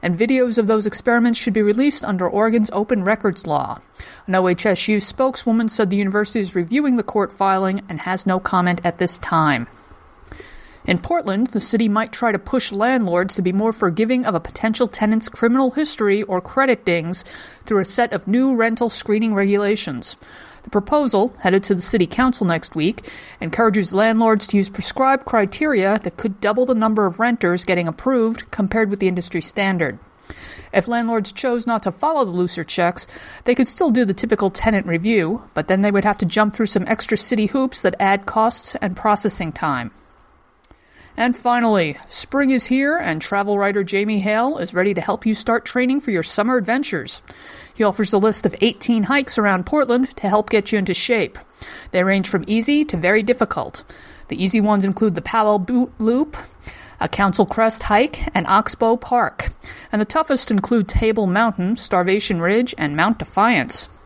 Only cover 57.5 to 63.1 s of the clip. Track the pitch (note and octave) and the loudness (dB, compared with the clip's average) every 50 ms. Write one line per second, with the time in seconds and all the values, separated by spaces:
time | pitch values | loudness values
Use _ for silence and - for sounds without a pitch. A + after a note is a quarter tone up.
57.5 | - - A3+ A3+ A3 - - - G#3 G#3 B3+ D4+ - - - E4 - - E3+ - | 2 0 0 0 0 -2 -2 2 2 2 2 2 -2 -6 -6 -4 -2 -4 0 2
58.5 | F#3+ G3+ A3 - - - A#3+ A3+ A3+ A#3 - - B3 B3 A3 - - _ - - | 2 2 2 0 -4 0 2 2 2 0 0 -2 0 0 0 0 -4 _ -8 -8
59.5 | - - - - - - - - - G#3+ G#3+ G#3 - D#4+ D#4+ - C#4 B3+ - - | -8 -8 -20 -20 -20 -20 -14 -4 -2 -2 -2 0 0 -2 0 2 0 -2 0 0
60.5 | A3 G3+ G3 - A#3+ A#3 G3+ G3 - - - A3 A3 A3 G#3+ F#3 F3+ G3+ A3+ A#3 | 0 0 0 2 2 2 2 2 0 2 2 2 2 2 0 2 2 2 2 0
61.5 | G3+ - F3+ F#3 A3+ B3 - - - F3+ F3+ F3+ F#3+ G#3+ G3+ - G3+ E3+ E3 F3+ | 0 -2 -2 -2 -2 -4 -4 -2 0 0 2 2 0 0 0 -2 -2 0 0 2
62.5 | G3+ A3+ B3 B3 - - D#3 D3 D3 D3+ E3 G#3 | 2 2 0 0 -2 -4 -4 -4 0 0 2 2